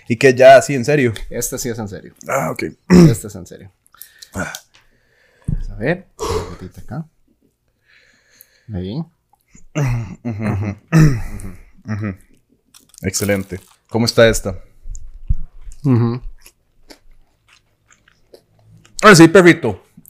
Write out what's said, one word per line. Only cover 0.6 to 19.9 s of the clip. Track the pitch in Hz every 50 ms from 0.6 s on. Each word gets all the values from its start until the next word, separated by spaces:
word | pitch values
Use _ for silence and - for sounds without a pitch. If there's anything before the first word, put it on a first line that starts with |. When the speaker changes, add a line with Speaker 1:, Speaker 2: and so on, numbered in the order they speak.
Speaker 1:
sí, | - - 143
en | 135 117
serio. | 127 147 151 131 117 104 - - -
Speaker 2:
Este | - 117 117 - - 120
sí | - 123
es | 110 110
en | 110 98
serio. | 92 82 - - _ _ - -
Speaker 1:
Ah, | - 139 - 160
ok. | - - - - - _ _ - 180 180 175 156
Speaker 2:
Este | 117 - -
es | 104 -
en | 92 87
serio. | - - - - 98 _ _ _ _ _ - - - _ - - _ -
Speaker 1:
Ah. | 95 - - - - _ _ _ _ _ _ _ _ _ _ _ _ _ _ _ _ _
Speaker 2:
Vamos | - - - - -
a | 101
ver. | 101 104 139 175 190 - _ _ -
Un | 440 453 466 - 92 - 175
poquitito | - 92 92 - -
acá. | - - 104 143 160 156 _ _ _ _ _ _ _ _ _ _ _ _ _ _ _ _ _ _ _ _ _ _ _ _ _ _ _ _ _ _ _ -
Ahí. | 110 90 92 95 107
Speaker 1:
Ujú, | 147 165 _ _ _ _ _ _ _ _ _ _ - - - - 151 143 127 120 120 113 95 - - - 120 110 104 110
ujú. | 104 104 98 101 101 101 - _ - 160 160 160 147 131 110 - - - - - 95 87 - - _ _ - - -
Ujú. | 107 101 110 104 95 - _ _ _ _ _ _ _ _ _ _ _ - _ _ _ -
Excelente. | - 95 - - 107 101 101 98 92 - 90 87 - _ _ _ _ _
¿Cómo | - 110 120
está | 117 - - 117 113
esta? | 107 - - 101 90 - - - _ _ - - - - - - - - - - - - - - - - - - - - -
Speaker 2:
Ujú. | 143 127 113 120 117 117 123 - - - - - - _ _ _ _ _ _ _ - - _ _ - - _ _ _ _ _ _ _ _ _ _ _ _ _ _ _ _ _ _ _ _ _ _ _ _ - _ _ _ _ _ _ _ _ _ _ - -
Speaker 1:
Ahora | - 214 202
sí, | 151 165 165
perrito. | 160 202 175 175 156 160 - 117 98 - _ _